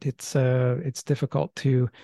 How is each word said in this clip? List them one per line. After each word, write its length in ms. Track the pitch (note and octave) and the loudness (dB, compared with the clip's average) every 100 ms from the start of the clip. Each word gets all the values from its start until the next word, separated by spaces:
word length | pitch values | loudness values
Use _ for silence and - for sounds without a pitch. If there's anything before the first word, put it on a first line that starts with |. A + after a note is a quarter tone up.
it's, 340 | C#3+ - - C#3+ | -8 -6 -2 2
uh, 420 | C3 B2+ B2+ B2 | 2 2 2 0
it's 180 | D#3 - | -4 -6
difficult 520 | - C#3 C3+ C#3+ D3 - | -4 -2 -2 -2 -4 -2
to 340 | C3+ B2+ B2 - | 0 2 0 -4